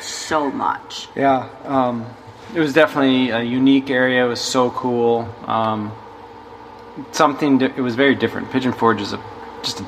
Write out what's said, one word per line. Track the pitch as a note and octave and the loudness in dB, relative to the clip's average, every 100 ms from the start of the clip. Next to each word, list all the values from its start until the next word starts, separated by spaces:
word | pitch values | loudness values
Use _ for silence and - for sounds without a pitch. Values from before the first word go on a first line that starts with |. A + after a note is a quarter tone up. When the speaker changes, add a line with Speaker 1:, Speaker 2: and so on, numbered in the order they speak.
Speaker 1:
so | - - - D#3+ C#3+ | -12 -10 -2 -2 0
much. | A#2 A2 - - - - - | -2 -4 -4 -8 -16 -12 -2
Speaker 2:
Yeah, | C3+ C3 A2+ - D3+ | 2 2 -2 -12 -4
um, | C3+ B2 A#2+ A2+ - - - - F3 | 0 0 -2 -8 -14 -20 -20 -8 -2
it | |
was | D#3 | 2
definitely | C#3+ D3+ D3+ C3+ C3 B2+ | 4 4 4 2 4 2
a | A2+ | 0
unique | A#2+ B2+ C3+ C#3 C3+ | -2 2 4 4 4
area. | B2+ B2+ B2+ B2 | 0 2 4 2
It | |
was | A#2 | 0
so | - C3 B2 | -2 2 2
cool. | - B2+ A#2+ A#2 A#2 A2 - - | 0 -2 2 2 2 -2 -10 -4
Um, | A2+ A2 G#2+ G#2 G#2+ - - - - - - - - - - - | -2 0 -2 -6 -10 -16 -20 -20 -20 -20 -20 -20 -18 -18 -16 -8
something | - D3+ C3+ D3+ C3+ | 2 2 2 2 4
di-, | C3 - | 2 0
it | |
was | B2 A#2 | -2 2
very | C#3 G#2+ | 4 4
different. | G#2+ - A2 | 0 -2 -4
Pigeon | C3 B2+ | -2 0
Forge | A2 A2+ G#2+ | 2 2 2
is | G2+ | -2
a, | - - - - - | -8 -12 -16 -16 -10
just | - | -8
a | - | -8